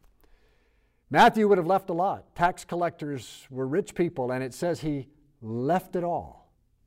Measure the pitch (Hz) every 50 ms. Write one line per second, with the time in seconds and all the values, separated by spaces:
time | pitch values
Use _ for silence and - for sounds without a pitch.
0 | _ _ _ _ _ _ _ _ _ _ _ _ _ _ _ _ _ _ _ _
1 | _ - 131 160 214 233 226 220 208 202 202 185 160 170 196 185 - - 170 165
2 | 185 196 151 98 - _ - - 170 180 180 - - - 170 175 175 165 165 -
3 | 160 147 143 127 110 - - - - - 131 127 131 131 147 190 202 - - -
4 | 175 170 - - 127 120 127 127 131 127 120 - 175 175 160 - 151 156 147 139
5 | 123 - _ _ _ _ _ _ 113 110 113 120 127 147 170 185 185 - - 180
6 | 170 175 170 139 87 - - - _ _ _ _ _ _ _ _ _